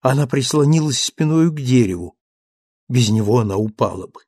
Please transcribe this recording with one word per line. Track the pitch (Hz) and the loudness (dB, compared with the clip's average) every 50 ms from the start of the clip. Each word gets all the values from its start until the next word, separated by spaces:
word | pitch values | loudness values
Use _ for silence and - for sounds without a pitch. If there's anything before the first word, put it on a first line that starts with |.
Она | - 131 131 139 147 | 0 0 0 0 0
прислонилась | 127 - 139 131 - - 151 147 147 156 160 156 151 131 - | 0 -2 -4 -2 0 0 2 2 4 2 2 0 -2 -4 -4
спиною | - - _ - 160 156 156 160 160 170 | -6 -6 _ -2 -2 0 2 2 2 2
к | 156 151 | 0 -4
дереву. | 135 123 127 127 117 95 92 85 87 90 _ _ _ _ _ _ _ _ _ _ _ _ _ _ _ | -2 2 4 4 4 2 -2 -8 -10 -14 _ _ _ _ _ _ _ _ _ _ _ _ _ _ _
Без | _ 120 123 120 104 | _ 0 0 2 2
него | 107 110 107 101 113 123 | 2 0 2 2 2 0
она | 110 104 95 | 0 0 -2
упала | 98 110 107 - - 120 98 87 92 92 | -2 -4 -4 -4 -4 -4 -4 -4 -8 -14
бы. | - _ - _ | -16 _ -20 _